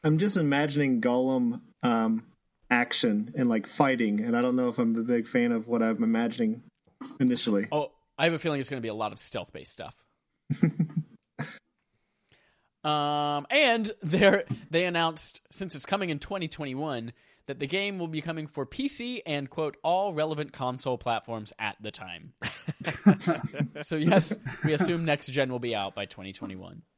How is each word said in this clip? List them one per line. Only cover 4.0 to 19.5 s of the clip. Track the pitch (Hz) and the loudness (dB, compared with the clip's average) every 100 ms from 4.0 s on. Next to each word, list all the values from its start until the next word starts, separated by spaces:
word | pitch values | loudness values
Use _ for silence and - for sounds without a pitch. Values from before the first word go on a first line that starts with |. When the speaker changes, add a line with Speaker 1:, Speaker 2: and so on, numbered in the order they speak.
| 113 104 | 2 2
Speaker 1:
and | 117 117 | 0 2
I | |
don't | 123 127 | 2 2
know | 123 | 0
if | 117 | 0
I'm | 117 113 | 0 0
a | |
big | 113 120 113 | 2 0 2
fan | 123 120 | 0 2
of | 117 113 | 0 0
what | 117 | 0
I'm | 113 107 | 2 2
imagining | 113 113 117 113 113 113 - _ _ _ - - | 2 2 0 0 -2 -2 -8 _ _ _ -18 0
initially. | 127 120 - 101 101 | 2 2 2 0 0
Speaker 2:
Oh, | 151 143 _ _ - | -2 -4 _ _ 0
I | 160 | 2
have | |
a | 160 | 2
feeling | 170 143 | 0 -2
it's | 127 | -2
gonna | 135 | -6
be | 113 | -6
a | |
lot | 107 107 | -4 -4
of | 104 | -4
stealth-based | - - 90 85 65 | -8 -8 -8 -12 -14
stuff. | - 76 - _ _ _ _ _ | -12 -14 -14 _ _ _ _ _
Speaker 1:
<laughs> | - 165 - 160 - - - _ - - - _ _ _ _ _ _ _ _ _ _ _ _ | 2 2 2 -2 -2 -8 -16 _ -12 -12 -12 _ _ _ _ _ _ _ _ _ _ _ _
Speaker 2:
Um, | 151 151 147 147 147 147 143 | -2 0 0 0 0 -2 0
and | 269 285 233 220 - | 4 6 4 0 -4
<laughs> | |
they're, | 170 165 190 196 - - - | 0 6 6 6 0 -8 -2
they | 165 180 | 0 2
announced, | 170 165 156 - - _ | 2 2 0 -10 -10 _
since | - 190 143 | -10 -8 -6
it's | - | -4
coming | 196 185 | -2 -2
in | 147 | -4
twenty | - 196 160 | -4 -6 -6
twenty-one, | - 147 131 156 127 117 - _ _ - | -6 -6 -4 -4 -4 -8 -14 _ _ -12
that | 139 | -8
the | 139 | -4
game | 180 202 190 | -2 -2 -4
will | 170 | -4
be | 156 | -4
coming | 160 160 151 | -6 -8 -8
for | - 131 | -8 -8
P | - 277 | -4 -4
C | - 240 247 - | -4 -6 -8 -6
and, | 147 | -6
quote, | 135 | -6